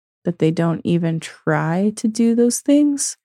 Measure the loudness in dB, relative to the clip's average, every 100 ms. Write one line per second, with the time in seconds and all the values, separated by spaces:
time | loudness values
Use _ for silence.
0 | _ _ -8 -2 0 0 -2 -2 -2 -2
1 | -2 -4 -8 -8 -2 0 0 0 -2 -2
2 | -4 0 2 2 2 0 2 4 4 0
3 | -6 -10